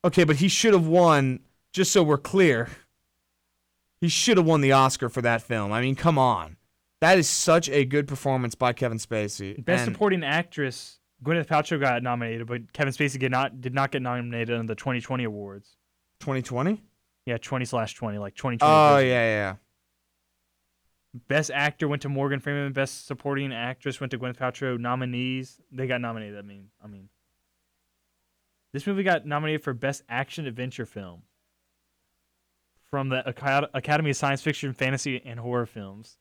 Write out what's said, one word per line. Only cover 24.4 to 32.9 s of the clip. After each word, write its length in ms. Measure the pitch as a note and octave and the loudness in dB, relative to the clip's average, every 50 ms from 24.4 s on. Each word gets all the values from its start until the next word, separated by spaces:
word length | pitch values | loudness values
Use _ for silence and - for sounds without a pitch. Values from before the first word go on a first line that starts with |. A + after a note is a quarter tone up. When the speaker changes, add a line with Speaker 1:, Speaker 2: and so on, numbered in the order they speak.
| C3 B2 - - C#3 C3 B2 A#2+ | -6 -6 -4 -4 -4 -4 -4 -4
Speaker 2:
Nominees, 800 | A#2+ A#2+ B2 C3 B2+ B2 B2 B2 B2+ B2+ C3 C3 C3 B2+ _ _ _ _ | -4 -4 -4 -4 -4 -6 -4 -4 -4 -4 -6 -6 -8 -12 _ _ _ _
they 140 | - B2+ C3+ | -10 -8 -4
got 160 | B2+ B2+ B2 | -4 -2 -4
nominated. 360 | A#2+ A#2 A2+ A2+ G#2+ G#2 G#2 G#2 | -4 -6 -8 -8 -12 -12 -14 -16
I 40 | |
mean, 260 | G2+ G2+ G2+ G2+ F#2+ G#2 _ _ - | -18 -18 -20 -20 -20 _ _ _ -20
I 40 | G#2 | -20
mean, 200 | G2+ G2 F#2+ G2 _ _ _ _ _ _ _ _ _ _ _ _ _ _ _ _ _ _ _ _ _ _ _ _ _ _ _ _ _ _ _ _ - | -20 -20 -20 -20 _ _ _ _ _ _ _ _ _ _ _ _ _ _ _ _ _ _ _ _ _ _ _ _ _ _ _ _ _ _ _ _ -12
this 120 | C#3 - | -8 -4
movie 160 | G3+ G3 F#3+ | -4 -2 0
got 220 | G3 F#3+ F3 D#3 - | 2 2 0 0 0
nominated 380 | D3+ D3 D3 D#3 D#3 D#3 D3 - | -4 -4 -4 -2 -2 -4 -2 -4
for 80 | D3+ | -6
Best 300 | C3 A#2 C3+ C3+ C#3 - _ _ | -6 -4 -4 -6 -6 -6 _ _
Action 360 | A#2 B2+ C3+ - - - D#3 | -6 -6 -6 -6 -8 -10 -10
Adventure 380 | C3+ A2+ B2 B2 B2+ - - A#2 | -10 -8 -8 -10 -10 -8 -10 -12
Film 380 | - _ G#2+ G2 F2+ F2 E2+ - _ _ _ _ _ _ _ _ _ _ _ _ _ _ _ _ _ _ _ _ _ _ _ _ _ _ _ _ _ _ _ _ _ | -10 _ -14 -14 -14 -18 -20 -20 _ _ _ _ _ _ _ _ _ _ _ _ _ _ _ _ _ _ _ _ _ _ _ _ _ _ _ _ _ _ _ _ _